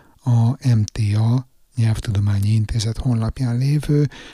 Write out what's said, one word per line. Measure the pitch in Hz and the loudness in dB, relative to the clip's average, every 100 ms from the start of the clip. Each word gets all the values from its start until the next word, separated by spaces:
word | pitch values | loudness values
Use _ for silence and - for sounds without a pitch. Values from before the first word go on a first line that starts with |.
| _ _ | _ _
a | 127 117 113 131 131 117 | 0 2 2 0 0 2
M | |
T | 104 - 104 107 | 0 -2 -2 0
A | 113 123 - _ _ - | 2 0 -2 _ _ -2
Nyelvtudományi | 113 104 - 101 104 101 101 | 0 0 -2 -2 0 0 2
Intézet | 110 104 113 107 110 | 0 0 -2 -4 -4
honlapján | 131 117 113 - 127 120 | -2 0 -2 -2 -2 0
lévő | 135 147 139 147 147 - - | 0 0 0 0 0 -4 -20